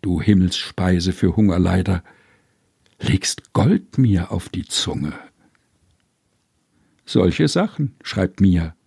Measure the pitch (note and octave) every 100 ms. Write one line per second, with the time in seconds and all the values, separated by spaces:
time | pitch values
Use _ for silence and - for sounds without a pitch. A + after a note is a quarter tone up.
0 | G2 F2 - G2+ F2+ - - - F2+ F2+
1 | F2 F2+ F#2+ F#2+ G#2 F2 F2 F#2 F#2 F2+
2 | - _ _ _ _ _ _ _ _ _
3 | - - - - _ - G2+ G3 - -
4 | B2+ F#2+ F2 G2+ - - - - - -
5 | D2+ - - _ _ _ _ _ _ _
6 | _ _ _ _ _ _ _ _ _ _
7 | - - F#2 E2 D3+ E3 G#3 - C#3 _
8 | - - F#2 - G2 F2 E2 -